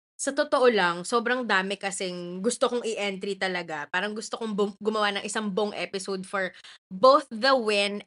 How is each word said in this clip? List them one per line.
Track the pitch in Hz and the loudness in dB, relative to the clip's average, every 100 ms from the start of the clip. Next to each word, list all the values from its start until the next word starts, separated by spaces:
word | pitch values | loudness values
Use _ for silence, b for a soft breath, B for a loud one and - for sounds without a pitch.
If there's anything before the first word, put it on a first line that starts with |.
| _ - | _ -8
Sa | 285 | -4
totoo | 277 302 285 247 | -2 0 4 4
lang, | 208 175 175 180 | 6 2 0 -2
sobrang | 240 226 254 233 | 0 0 -2 2
dami | 190 190 202 | 0 0 -4
kasing | 196 185 185 180 175 185 | -6 -4 -6 -6 -8 -4
gusto | 214 233 240 | -2 0 0
kong | 240 | 0
i-entry | 220 208 202 190 202 190 | -4 -4 -4 -4 -6 -4
talaga. | 190 180 170 151 147 | -2 -4 -6 -8 -4
Parang | 180 208 214 | -2 -2 -6
gusto | 208 - | -8 -6
kong | 226 202 | -4 0
bum-, | 202 202 | -2 0
gumawa | 208 220 202 | -2 2 0
ng | 196 214 | 0 -4
isang | 226 208 | -4 -2
buong | 190 208 - | -2 -2 -2
episode | 175 196 190 190 185 | -6 -6 -6 -8 -4
for | 196 185 B B B - | -4 -4 B B B -14
both | 185 254 294 285 | 6 8 8 4
the | 220 262 | 0 2
win | 269 214 202 202 202 | 4 4 2 2 -2